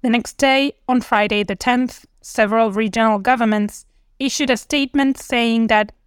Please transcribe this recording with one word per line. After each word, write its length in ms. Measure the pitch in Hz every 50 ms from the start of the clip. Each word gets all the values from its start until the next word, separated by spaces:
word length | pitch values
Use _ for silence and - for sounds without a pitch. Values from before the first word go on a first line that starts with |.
The 80 | - 247
next 280 | 220 240 226 - - -
day, 360 | 277 269 269 269 277 285 - _ _ -
on 120 | 254 254
Friday 420 | - - 247 214 208 202 208 208
the 140 | 208 180 202
tenth, 500 | - - 254 247 247 254 240 - - - _ _ _
several 500 | _ - - - 220 202 214 226 226 220
regional 480 | 196 208 220 214 - 226 226 220 214 202
governments 640 | 190 247 254 240 233 220 214 214 208 208 - - - _ _ _ _ _ _ _
issued 300 | 269 269 - - 302 262
a 60 | 254
statement 640 | 214 - _ - 294 277 262 - 285 277 269 262 -
saying 480 | - - 262 240 233 233 226 226 226
that 240 | 220 226 214 214 214 - _ _